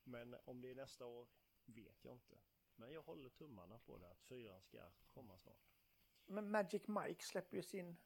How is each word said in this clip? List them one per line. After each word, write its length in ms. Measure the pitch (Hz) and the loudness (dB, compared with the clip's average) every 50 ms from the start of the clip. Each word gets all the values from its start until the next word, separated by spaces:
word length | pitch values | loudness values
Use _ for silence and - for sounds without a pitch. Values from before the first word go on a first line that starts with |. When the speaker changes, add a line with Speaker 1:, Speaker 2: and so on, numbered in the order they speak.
| _ | _
Speaker 1:
men 320 | 135 123 120 120 120 123 123 - | -4 -4 -4 -2 -4 -6 -6 -4
om 160 | - 127 123 | -4 -4 -2
det 100 | 123 127 | -2 -4
är 40 | 127 | -2
nästa 300 | 131 135 131 - - 127 | -2 -4 -4 -4 -4 -4
år 220 | 120 120 120 120 120 - - - _ _ _ _ | -4 -4 -4 -8 -10 -16 -20 -20 _ _ _ _
vet 380 | - 113 113 107 - - - - | -12 -12 -10 -10 -12 -14 -12 -8
jag 80 | 127 123 | -8 -8
inte. 220 | 120 - - - - - _ _ _ _ _ _ | -8 -10 -16 -20 -20 -20 _ _ _ _ _ _
Men 160 | - 113 123 151 | -10 -8 -6 -6
jag 80 | 160 | -6
håller 280 | 151 - 170 170 135 123 | -4 -4 -6 -6 -6 -8
tummarna 500 | - - 160 151 127 95 87 87 107 120 | -8 -10 -10 -8 -6 -8 -6 -8 -10 -10
på 180 | - - 127 | -10 -10 -10
det, 120 | 98 90 90 | -10 -10 -12
att 120 | 90 - - | -14 -16 -10
fyran 380 | - 127 127 117 107 92 92 | -8 -6 -6 -6 -6 -8 -10
ska 300 | 101 - - - - 85 90 - - | -12 -10 -10 -10 -10 -10 -12 -16 -20
komma 300 | - - 139 131 107 92 | -14 -12 -12 -10 -10 -12
snart. 300 | 95 - - - - - - - - - - - - - - - - - | -14 -14 -16 -18 -18 -20 -20 -20 -20 -20 -20 -20 -20 -20 -20 -20 -20 -6
Speaker 2:
Men 260 | - 190 208 214 202 | 2 2 4 4 8
Magic 360 | 208 214 202 170 - 202 - | 8 8 8 8 6 4 4
Mike 360 | - 214 196 156 139 175 - - | 6 4 6 6 4 2 0 -2
släpper 340 | - - 190 175 - - | 2 2 2 2 4 0
ju 60 | 196 170 | 0 2
sin 340 | - - 190 175 175 170 - - | 2 0 -2 0 -2 -4 -8 -10